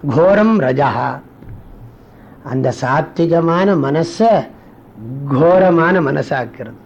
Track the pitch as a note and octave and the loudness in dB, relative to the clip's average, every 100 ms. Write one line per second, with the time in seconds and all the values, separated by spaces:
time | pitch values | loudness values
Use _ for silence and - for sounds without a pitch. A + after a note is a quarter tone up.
0 | C#3+ C3 F3 G3+ A3 G#3+ C3 C3 C#3 B2 | 0 2 4 4 4 2 0 0 0 -2
1 | B2+ B2+ - - - - - - - - | -6 -6 -14 -20 -20 -18 -20 -20 -20 -20
2 | - - - - - C3 B2+ A#2+ B2 C#3+ | -20 -20 -20 -18 -8 -4 -2 -4 -2 -2
3 | D#3 - E3+ E3+ E3 E3+ G3 F3+ C3+ D3+ | -4 -4 0 0 0 0 2 0 0 -2
4 | D#3+ - A3+ G3 A#2+ - - - - - | -2 0 2 2 -2 -16 -20 -20 -20 -18
5 | A2+ C3+ C#3+ C3+ E3 F#3 F#3 E3+ E3 F#3 | -14 -10 -4 2 4 4 4 2 2 2
6 | D3 D3 C3+ C#3 A#2 - A2+ G#2 | 0 -2 -4 -4 -6 -10 -16 -16